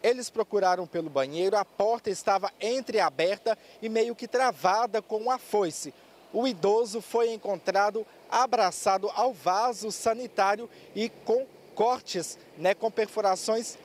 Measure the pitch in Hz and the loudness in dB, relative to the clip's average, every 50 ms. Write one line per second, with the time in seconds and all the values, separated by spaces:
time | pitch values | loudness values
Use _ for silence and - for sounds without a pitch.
0 | - 220 254 247 233 - - 226 208 _ - 208 190 185 180 185 180 160 - 175 | 2 2 0 0 -4 -6 -4 -4 -4 _ 0 2 4 4 2 2 -2 -6 -4 -6
1 | 165 156 139 135 135 135 147 165 185 196 214 202 190 _ - - 202 214 233 226 | -6 -2 0 0 0 0 0 0 0 2 2 0 0 _ -2 0 2 2 2 0
2 | - 220 190 - - 214 196 190 196 190 - - 190 220 247 269 247 - 226 214 | -2 -6 -6 -2 0 0 0 2 0 -4 -6 -4 -4 -2 -2 -2 -4 -2 0 2
3 | 180 156 131 143 160 180 202 202 - 226 214 - - - - - 214 226 220 226 | 2 2 2 0 0 0 0 0 -2 -2 -2 -2 -6 -20 -16 -10 -8 -2 0 0
4 | 226 240 233 - 240 226 - 247 262 247 185 135 - 185 190 220 240 233 196 220 | 0 0 -2 -8 -8 -4 0 2 2 2 0 0 0 2 2 2 0 0 -2 -4
5 | - - 220 214 220 254 254 247 - - - 208 196 165 151 - - 147 - - | -4 -4 -6 -4 -2 -2 -2 -2 -4 -2 0 0 0 0 -4 -8 -12 -12 -14 -16
6 | - - - - - - - 208 247 269 226 165 156 196 208 226 240 208 196 233 | -20 -20 -20 -20 -20 -6 -4 -2 0 0 -2 0 0 2 2 2 0 -2 -4 -10
7 | - - - 233 233 233 226 208 - 208 196 165 - 190 180 196 202 214 202 226 | -8 -2 0 0 0 0 -2 -6 -6 -6 -6 -4 -4 0 2 2 2 2 0 -4
8 | 208 - - - - - - 226 254 247 254 233 202 180 - - - 208 190 196 | -8 -8 -16 -20 -10 -2 0 0 2 2 4 2 2 2 0 0 0 2 2 2
9 | 190 208 - 202 226 262 240 160 - 175 180 202 233 254 233 - 214 220 - - | 0 -2 0 0 0 0 0 -2 -2 0 0 2 0 0 -2 -4 -8 -8 -8 -2
10 | - 226 226 233 254 226 - - 196 196 208 208 233 - - - - - - 196 | -2 -2 -2 -2 -6 -6 0 2 2 2 2 -2 -4 -14 -16 -20 -20 -12 -6 -4
11 | 220 226 - - - - 220 254 269 - - - - - - - 208 240 254 247 | -4 -4 -6 -8 -2 0 0 0 0 -4 -14 -20 -20 -14 -2 0 2 2 2 0
12 | - - - 185 160 - - - - - - 156 156 180 202 - 220 226 - 233 | -4 -6 -6 -6 -6 -6 -12 -16 -20 -20 -14 0 0 0 2 2 -2 -2 0 0
13 | 214 - - 214 214 196 185 - - - 220 226 233 - - - | -2 -2 -2 0 2 2 0 0 0 -2 -2 -2 -2 -6 -12 -16